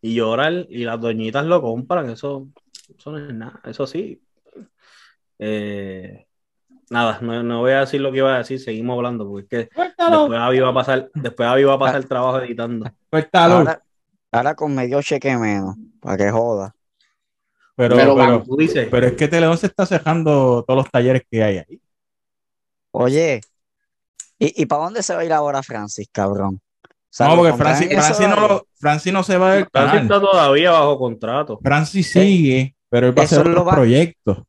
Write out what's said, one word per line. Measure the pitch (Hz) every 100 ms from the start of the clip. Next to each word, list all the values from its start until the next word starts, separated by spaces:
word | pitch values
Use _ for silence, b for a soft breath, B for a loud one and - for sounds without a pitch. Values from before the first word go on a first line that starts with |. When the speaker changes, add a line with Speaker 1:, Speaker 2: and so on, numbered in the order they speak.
Speaker 1:
y | 113 117
llorar | 110 117 151 175 175
y | 120
las | 117 117
doñitas | 117 110 110 127 156
lo | 175
compran, | 131 113 127 175 135
eso, | 123 143 139 135 _ _ - _ _
eso | -
no | 151 147
es |
nada, | 117 113 -
eso | - 113 135
sí. | 165 220 - _ _ _ - - _ b b b b _ _
Eh, | 107 107 104 101 98 95 95 101 _ _ _ _ _ _ _
nada, | 120 117 107
no, | 117 117
no | 120 117
voy | 123
a | 135
decir | 135 139
lo | 139
que | 131
iba | 135
a | 131
decir, | 117 131
seguimos | 131 110 120 123
hablando, | 123 120 101
porque | 101 95 120
es | 113
que |
Speaker 2:
Cuéntalo. | - 359 - 339 320
Speaker 1:
después | 294 226
Avi | - 127
va | 127
a |
pasar, | 127 127 131 127
después | 151 123 - 117
Avi | 131
va | 139
a | 135
pasar | 135 139
Speaker 3:
Ah. | 131
Speaker 1:
trabajo | 127 127 131
editando. | 123 117 117 117 113 _ _
Speaker 2:
Cuéntalo. | 156 156 185 170
Speaker 3:
Ahora, | 180 156 160 _ _ _ _ _
ahora | 117 131
con | 151 151
medio | 135 123 139
cheque | 143 143 139 127
menos, | 110 101 95 104 - _
para | - 95
que | 101
joda. | 113 117 107 95 _ _ _ _ _ _ _ _ _ _ -
Speaker 2:
Pero, | 120 123
Speaker 4:
Pero | 135
Speaker 2:
pero, | 135 123 117
Speaker 1:
Tú | 117 135
dices. | 160 151 113
Speaker 2:
pero | 123 123
es |
que | 123 151
Tele | 165 165
once | 165 196
está | - 185
cerrando | 175 156 165 160 143 131 120 117
todos | 131
los | 131
talleres | 127 123 127 -
que | 113
hay | 107 95
ahí. | 78 - _ _ _ _ _ _ _ _ _ _ _
Speaker 3:
Oye, | - 123 139 165 123 - _ _ _ _ _ _ _ - _
¿y, | 220 -
y | 147
para | 147
dónde | 165 220
se | 196
va | 175
a |
ir | 165
ahora | 156 147 139
Francis, | 135 117 104 - 104
cabrón? | - 98 101 98 95 _ _
O | _ _ _ -
sea, | 120
Speaker 2:
No, |
Speaker 3:
¿lo | 170
Speaker 2:
porque | 170
Speaker 3:
pondrán | 123 147 139
Speaker 2:
Francis, | 175
Speaker 3:
en | -
eso | -
Speaker 2:
Francis | 208 208
no |
Speaker 3:
ahora? | 196 208
Speaker 2:
lo, | 202 -
Francis | _ 147 151 180
no | 190
se | 185 185
va | 185
del | 196 190
Speaker 1:
Francis | 131 139 208
Speaker 2:
canal. |
Speaker 1:
está | 226 202
todavía | 196 185 143 139 175
bajo | 165 147 135
contrato. | 127 113 110 131 - 107
Speaker 2:
Francis | 135 147 156 196 170 180
Speaker 3:
Eh, |
Speaker 2:
sigue, | 196 185 147 131 135 _ _
pero | 120 123
él | 127
va |
a |
Speaker 3:
eso | 151 156
Speaker 2:
hacer | 170
Speaker 3:
lo |
Speaker 2:
otros | 175 175
Speaker 3:
va |
Speaker 2:
proyectos. | 180 120 131 170 - - 95